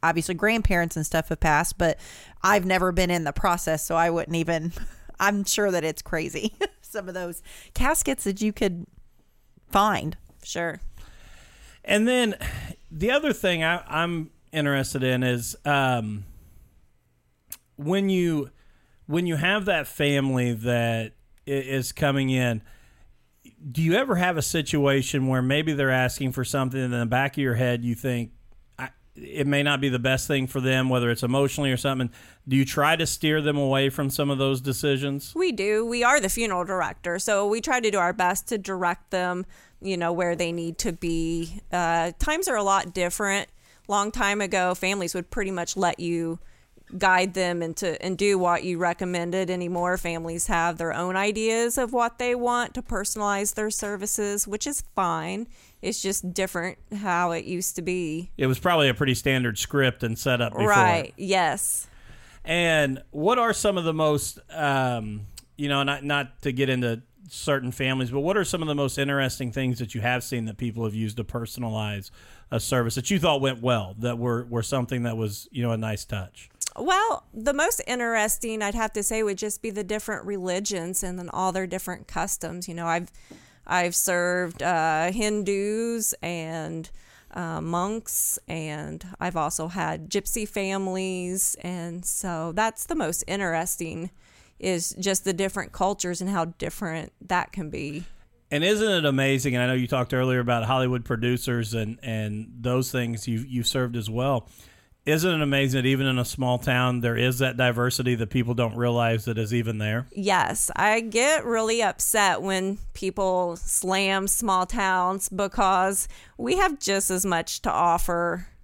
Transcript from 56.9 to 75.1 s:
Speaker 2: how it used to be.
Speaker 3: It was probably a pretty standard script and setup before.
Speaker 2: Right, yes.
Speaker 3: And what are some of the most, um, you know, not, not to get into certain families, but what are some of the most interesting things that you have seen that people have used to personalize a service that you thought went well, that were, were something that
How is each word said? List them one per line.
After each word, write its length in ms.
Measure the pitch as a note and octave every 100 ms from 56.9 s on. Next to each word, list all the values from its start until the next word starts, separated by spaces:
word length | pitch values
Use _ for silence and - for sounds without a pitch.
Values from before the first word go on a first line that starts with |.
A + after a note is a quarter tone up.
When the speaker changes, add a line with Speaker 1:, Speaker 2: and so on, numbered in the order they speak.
| G#3
Speaker 2:
how 360 | G3+ F3 F3
it 120 | E3+
used 320 | - F3 F#3 -
to 60 |
be. 480 | F3 F3+ E3+ D#3 F3+ -
Speaker 3:
It 80 | C3
was 120 | B2+
probably 300 | F3+ E3+ C#3
a 60 |
pretty 180 | A#2+ C#3+
standard 440 | B2 - C3 B2 G#2+
script 440 | - D3 C3+ A#2+
and 160 | A#2+ A2+
setup 340 | - B2 A#2+
before. 160 | G#2 G#3+
Speaker 2:
Right, 440 | G3+ F#3 E3+ D3 -
yes. 720 | G3 F#3+ E3 D3 - - - - - - - -
Speaker 3:
And 600 | - E3 E3+ D#3 C#3+ C3+ -
what 280 | D3 D#3+ B3
are 140 | A#3
some 240 | G#3+ G#3 F#3+
of 80 |
the 80 | E3
most, 460 | D#3 D#3 D3 - - -
um, 760 | D#3+ D3 C3+ C3 A#2+ G#2+ G#2+ G#2 - - -
you 100 | C#3+
know, 140 | C#3
not, 220 | C#3 C#3+
not 360 | C#3+ D3 C3 -
to 120 | C#3+
get 180 | B2+ C3+
into 320 | B2+ B2 A2+ - _ F#3+
certain 420 | - - C#3 B2
families, 400 | B2 C3 C3 B2+
but 100 | C3+
what 180 | D3+ G#3
are 60 |
some 180 | F3+ F3+
of 60 | D#3+
the 60 |
most 220 | D3 C3+ B2
interesting 560 | C#3 C#3 C3+ - B2+
things 260 | A2+ C3 A#2+
that 160 | A#2
you 60 | A#2
have 240 | A2+ B2
seen 220 | - B2 A2
that 100 | G2+
people 280 | A#2+ A2
have 100 | A2+
used 240 | G#2+ A2 A2
to 60 |
personalize 840 | G#2+ B2 A#2 - A#2+ A2 G#2+ G#2 G2 - - - -
a 80 | A#2
service 360 | - C3 A#2
that 160 | A2+ B2
you 80 | G3
thought 240 | E3 C#3+
went 180 | C3+ B2
well, 340 | A#2+ A#2+ G2 G2+
that 180 | A#2+ A#2+
were, 280 | A#2+ A#2 A#2+
were 160 | A#2
something 400 | A2+ C3+ B2 B2+
that 160 | A#2+